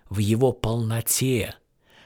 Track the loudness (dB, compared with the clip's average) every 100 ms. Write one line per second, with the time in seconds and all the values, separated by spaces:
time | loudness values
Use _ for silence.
0 | -8 -2 0 2 2 2 -2 -2 -2 -2
1 | -2 0 0 0 -2 -8 _ _ _ -20